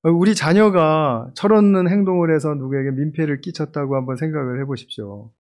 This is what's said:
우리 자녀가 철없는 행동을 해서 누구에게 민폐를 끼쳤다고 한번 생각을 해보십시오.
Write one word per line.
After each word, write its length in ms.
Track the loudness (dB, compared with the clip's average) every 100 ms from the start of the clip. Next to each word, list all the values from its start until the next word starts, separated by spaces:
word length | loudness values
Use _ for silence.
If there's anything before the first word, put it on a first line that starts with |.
우리 300 | 2 2 2
자녀가 960 | 2 2 4 4 4 2 2 0 -2 -8
철없는 540 | -4 2 4 6 4 2
행동을 460 | 2 2 2 2
해서 200 | 2 0
누구에게 360 | -4 -4 -4 -4
민폐를 500 | -4 -4 -2 -4 -4
끼쳤다고 560 | -8 -8 -8 -6 -4 -4
한번 200 | -4 -6
생각을 440 | -4 -4 -6 -6
해보십시오. 720 | -6 -8 -10 -14 -12 -14 -18 _